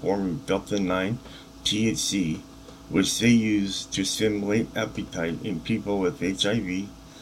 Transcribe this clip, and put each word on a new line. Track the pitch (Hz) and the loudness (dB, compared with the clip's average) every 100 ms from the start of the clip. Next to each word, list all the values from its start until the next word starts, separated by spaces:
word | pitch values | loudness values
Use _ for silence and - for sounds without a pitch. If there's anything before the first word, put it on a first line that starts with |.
form | 87 101 95 | -2 0 0
of | 73 - | -2 -2
Delta | 95 - 101 | -2 0 0
nine | 92 92 95 127 - - - - | 0 0 0 -2 -6 -18 -18 -8
T | - 107 110 | -2 2 2
H | - | 0
C, | - 98 82 76 - - - - - | 0 0 0 -2 -8 -18 -20 -18 -2
which | 98 92 - | 2 2 4
they | 113 | 6
use | 117 107 104 98 - - | 8 6 2 2 -4 -4
to | - | -2
stimulate | 98 - 107 104 101 110 - 113 | -2 2 2 2 2 2 0 -2
appetite | 110 - - 92 85 82 | -4 -4 -8 -4 -2 -2
in | 107 85 | -4 -4
people | - 110 101 101 | -2 -2 0 0
with | 90 - | 0 0
H | 92 92 101 | -2 0 0
I | 117 | 0
V, | 92 90 101 - - - | 0 -4 -6 -12 -20 -18